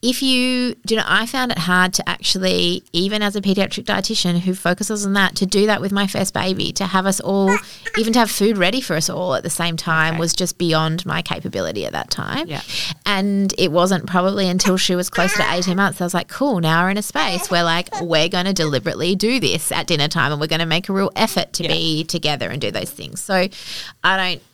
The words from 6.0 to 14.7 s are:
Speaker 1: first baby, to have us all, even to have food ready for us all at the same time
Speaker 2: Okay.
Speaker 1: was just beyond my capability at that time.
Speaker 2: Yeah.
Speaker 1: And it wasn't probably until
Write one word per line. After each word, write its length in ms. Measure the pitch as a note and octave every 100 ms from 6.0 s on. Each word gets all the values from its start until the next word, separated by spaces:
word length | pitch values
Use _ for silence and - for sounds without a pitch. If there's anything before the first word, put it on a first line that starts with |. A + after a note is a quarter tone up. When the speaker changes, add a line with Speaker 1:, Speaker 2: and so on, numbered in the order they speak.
| G3+
Speaker 1:
first 260 | G#3+ F#3+
baby, 380 | - F#3 F#3 -
to 140 | - F#3+
have 180 | F#3+ F#3+
us 140 | F#3+
all, 360 | - G3 F#3+ G3+ - - - -
even 120 | A3+
to 60 | A#3
have 120 | A3+
food 260 | - G3+ G#3
ready 240 | F3 B3
for 140 | B3+ D#3+
us 160 | E3
all 240 | - F3+ B2+
at 80 |
the 60 | E3
same 260 | - E3+ E3
time 360 | - D#3+ D#3+
Speaker 2:
Okay. 60 | E3
Speaker 1:
was 120 | E3
just 240 | - F3+ -
beyond 480 | F3+ D#3+ D#3+ E3 F#3
my 160 | -
capability 640 | E3 F3 D#3 F#2+ E2+ F2+ B1+
at 60 |
that 180 | D2 -
time. 380 | - - A3+ D#4
Speaker 2:
Yeah. 140 | C#3+ - - - - -
Speaker 1:
And 480 | G3+ G3+ G3 G3 -
it 120 | F3+
wasn't 360 | D#3 F#3 F#3 -
probably 400 | F3+ F#3 G3+ F#3
until 260 | F#3 F#3+